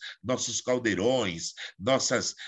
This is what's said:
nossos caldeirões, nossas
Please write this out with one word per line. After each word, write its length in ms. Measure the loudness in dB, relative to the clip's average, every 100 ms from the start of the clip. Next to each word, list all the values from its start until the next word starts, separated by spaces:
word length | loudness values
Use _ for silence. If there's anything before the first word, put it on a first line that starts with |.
| -10 -8
nossos 380 | -4 -2 -2 -4
caldeirões, 920 | 0 0 2 2 4 2 0 -4 -8 -10 -14 -4
nossas 560 | 2 2 4 0 0 -6